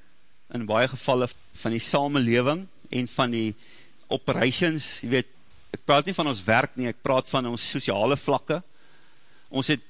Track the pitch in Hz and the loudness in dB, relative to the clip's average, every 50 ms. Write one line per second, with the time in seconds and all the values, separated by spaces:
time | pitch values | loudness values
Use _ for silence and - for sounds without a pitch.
0 | - - - - - - - - - - - 120 117 104 104 113 123 131 - 123 | -16 -20 -20 -20 -20 -20 -20 -20 -16 -10 -8 -6 -2 2 4 4 4 2 0 -4
1 | - - 131 123 127 120 - - - - - - - 120 117 113 - - - 151 | 0 2 2 2 2 0 -4 -8 -18 -18 -14 -6 -4 -2 -2 -2 -2 0 0 2
2 | 139 143 143 143 123 113 117 120 123 135 151 175 190 190 - - - - - 123 | 2 2 2 2 4 4 4 4 4 4 2 0 -4 -10 -16 -18 -12 -6 -4 -4
3 | 123 117 - - 135 120 120 113 113 110 104 - - - - - - - - - | -4 -2 0 0 0 0 2 0 0 -2 -2 -6 -10 -18 -18 -18 -18 -18 -18 -16
4 | - - - 135 - - 131 - 135 131 131 - 180 170 160 156 - - - - | -8 -4 -4 -4 0 0 0 2 2 2 2 2 2 2 0 0 -4 -6 -10 -8
5 | - 117 123 131 123 - - - - - - - - - - - - - 147 143 | -4 0 2 0 0 0 -8 -20 -20 -20 -18 -18 -18 -12 -12 -6 2 4 4 4
6 | 143 175 190 - 165 147 131 101 95 101 110 120 131 131 - - - 120 110 - | 4 2 -2 -2 0 -2 -2 -2 2 4 4 6 4 2 0 -4 -4 -4 -4 -4
7 | - 135 135 131 131 - - 135 127 120 120 113 - - - 139 - - 104 98 | 0 2 2 2 2 2 0 0 0 0 -4 -4 -4 -4 -4 -2 0 0 0 2
8 | 107 123 143 139 - - 143 131 - - 156 170 180 - - - - - - - | 4 2 2 2 2 0 0 0 0 -2 -4 -4 -4 -8 -18 -20 -20 -20 -20 -20
9 | - - - - - - - - - - - 131 131 - 151 - - - | -20 -20 -20 -20 -20 -20 -20 -18 -14 -6 -2 -2 0 2 0 0 -2 -8